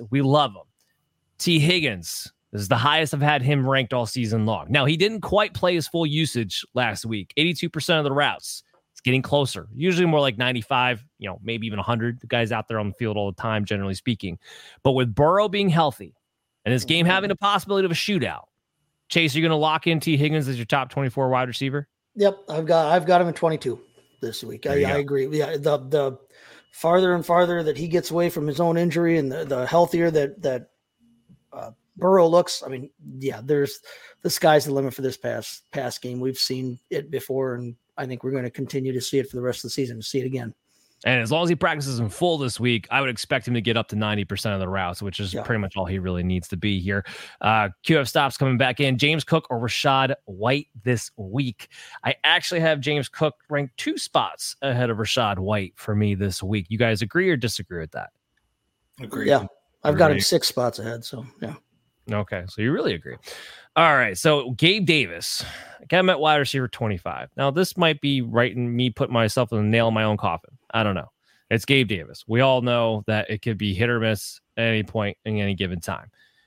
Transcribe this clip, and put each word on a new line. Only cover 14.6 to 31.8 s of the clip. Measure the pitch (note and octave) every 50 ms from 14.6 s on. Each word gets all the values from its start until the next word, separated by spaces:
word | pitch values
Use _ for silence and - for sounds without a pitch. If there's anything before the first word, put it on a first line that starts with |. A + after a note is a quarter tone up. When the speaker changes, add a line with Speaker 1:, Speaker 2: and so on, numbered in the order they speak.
| - - - _ _
Speaker 1:
But | C#3
with | C3 C3 B2+ A#2+ G2+
Burrow | - D3 D#3 F3+ G3+ G#3 G#3+
being | F3+ G3+ G3+ F#3+
healthy | D3+ E3+ D#3+ D3 - - G2 E2+ _ _ _ _ _ _ _ _ _ _ _
and | G#2 B2
this | B2+ G2+
game | B2+ D#3+ E3+ E3+
Speaker 2:
Mm-hmm. | F3
Speaker 1:
having | F#3 F#3+ G3 G3+
a | G3
possibility | - G3+ G3+ G3+ F#3+ - F#3+ G3+ G3 F#3+
of | F3+
a | E3+
shootout, | C#3 - - G#3 F3+ B2 F#2+ D2+ - - _ _ _ _ _ _ _ _ _ _ _ _ _
Chase, | - F3 E3 D#3 B2
you're | D#3 E3 E3
gonna | D#3+ D3+
lock | D3+ D#3 D#3 D#3+ - E3+
in | E3 D#3
T | - E3+ D#3+ C#3
Higgins | D3 D3+ D3+ D#3 C#3+ C3
as | C3 A#2+
your | A#2
top | - - C#3+ C3 C3
twenty-four | - C#3+ C#3 B2+ - C#3+ C3+ B2+
wide | B2+ B2+ B2+ B2+
receiver? | A#2 - C3+ C3+ C3 D3 C#3+ - _ _ _ _ _
Speaker 2:
Yep, | A3 G3+ G3+ G3 G3 - -
I've | D#3 D#3+ D#3+
got, | D#3 E3+ E3 D#3+ D3+ E3
I've | F3+ D#3+
got | E3 F3+ F3+
him | F3+ E3+
in | D#3
twenty-two | - - E3 D#3+ D3 - C3+ A2+ - - _ _ _ _ _ _ _
this | - A2+ A2+ - -
week. | A2 A2+ - -
Speaker 1:
There | C#3+ C#3+ C#3+
you | C#3+
Speaker 2:
I, | C#3
I | C#3+
Speaker 1:
go. | C#3+
Speaker 2:
agree. | C#3+ C#3 C#3+ C3+ C3+ C#3 D3+ D3+
Yeah, | D3 C#3 E3 D3
the, | C#3+ D#3 D3 C#3
the | C3 C3 C#3+ D3+ C#3 C3+ C3 - - _ _ - - - - - _ _
farther | _ - - D#3+ E3+ F#3 F#3 F#3 F3+
and | F3 D#3
farther | - F3 F3 F3+ F3 F3 F3 D#3+
that | D3+ D3 C3
he | E3 E3+
gets | D#3+ F3 - -
away | D#3 E3+ F3 E3+
from | - E3 D3 D3+
his | C#3+ C#3
own | E3+ E3+ E3 E3+
injury | E3+ F3 C#3+ E3+ E3+ E3+ E3 D#3+
and | C#3+ C3+
the, | C3 D#3+ D#3+
the | C#3 C#3 B2+ B2+
healthier | B2 - E3+ F3 E3+ - E3+ E3+ E3+
that, | D#3+ D#3 C#3+ C#3 C#3 -
that, | - C#3+ B2+ B2 A#2+ - _ _ _ _ _ _ _ _ _ _ _ _ - _ _ _
uh, | - - - - - _